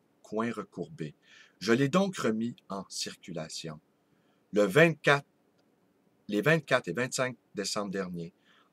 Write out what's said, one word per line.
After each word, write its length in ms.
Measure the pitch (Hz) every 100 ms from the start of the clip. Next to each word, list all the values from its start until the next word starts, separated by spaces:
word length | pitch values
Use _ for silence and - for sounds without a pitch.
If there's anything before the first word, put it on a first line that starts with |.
| _ _
coin 300 | - 107 117
recourbé. 640 | 107 98 - 85 80 76 - _ - - -
Je 140 | 104
l'ai 160 | 120 139
donc 280 | 175 196 190
remis 380 | 123 110 117 - -
en 160 | 98 90
circulation. 920 | - - 92 - 82 80 - 80 78 _ _ _ _ _ _ _
Le 100 | -
vingt-quatre, 600 | 104 104 170 151 - 143 - _ _ _ _ _ _ _ _ _ -
les 140 | 104
vingt-quatre 460 | 120 165 - 127 -
et 60 |
vingt-cinq 440 | 85 127 - 127 120 _
décembre 380 | 101 98 - 101
dernier 420 | 95 90 87 85 - _ _ _